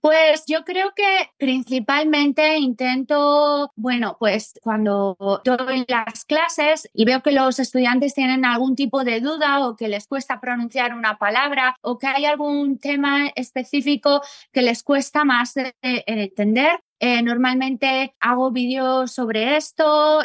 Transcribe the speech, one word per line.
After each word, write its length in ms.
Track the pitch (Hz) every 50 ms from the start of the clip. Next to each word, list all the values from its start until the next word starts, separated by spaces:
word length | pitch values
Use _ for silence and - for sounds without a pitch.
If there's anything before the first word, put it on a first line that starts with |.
Pues 420 | - 302 311 320 320 311 302 311 -
yo 180 | - 311 320 320
creo 300 | 359 359 370 381 392 392
que 340 | - 403 392 381 381 339 - _
principalmente 1200 | _ 277 262 254 262 240 - 262 254 214 - 277 294 311 311 302 294 285 285 262 302 302 302 311
intento, 1120 | 311 277 254 240 - 254 254 254 262 262 - 294 294 285 294 294 294 294 294 294 285 285 277 _
bueno, 400 | - 214 254 247 240 233 196 185 _
pues 400 | 233 208 196 220 - - - -
cuando 520 | _ 226 214 214 214 208 202 202 196 196 185 _ 196 196 196 190 -
doy 400 | 254 254 240 262 262 262 262 247 247
las 360 | 247 233 220 226 226 - -
clases 640 | _ 294 311 330 330 - - 294 302 311 302 - - _
y 100 | - 220
veo 180 | 226 254 262
que 100 | - 302
los 260 | 285 277 269 262 254 -
estudiantes 560 | 262 - - 254 247 240 247 262 277 285 -
tienen 320 | - 262 254 262 262 262
algún 300 | 247 240 240 262 262 262
tipo 280 | 233 277 226 262 277 262
de 160 | 240 233 226
duda 480 | 233 285 311 311 302 285 277 277 269 247
o 80 | 233
que 120 | _ 233 214
les 180 | 202 208 -
cuesta 340 | _ 277 269 254 - 262 233
pronunciar 540 | - 254 247 240 233 233 - 262 247 240 240
una 240 | 233 226 214 208 -
palabra 580 | 208 202 220 247 269 330 277 262 262 254 - _
o 160 | - 220 247 -
que 80 | -
hay 180 | 269 262 277 294
algún 540 | 294 302 285 294 294 285 285 285 277 277 226
tema 500 | - 277 285 277 277 277 277 285 285 277 -
específico 880 | - 254 - _ 262 247 - - 285 233 285 294 - - 294 285 285 277 - - - - _
que 100 | _ 262
les 200 | 254 240 240 -
cuesta 440 | - - 285 277 269 - _ 302 302
más 260 | 285 254 240 247 247
de, 220 | - 269 254 262 - _
de 200 | - 254 247 233 -
entender, 760 | - 226 214 208 190 _ - 208 208 220 247 277 311 349 - _ _ _ _
eh, 220 | - 247 240 240
normalmente 960 | 233 233 240 240 254 254 254 262 262 262 269 214 277 269 262 262 269 262 _ _
hago 320 | - 226 247 247 254 262
vídeos 600 | 226 254 247 247 262 269 262 254 262 262 254 247
sobre 460 | - - 247 220 220 214 220 247 294 311
esto 640 | 311 - - - 320 302 302 302 302 302 302 311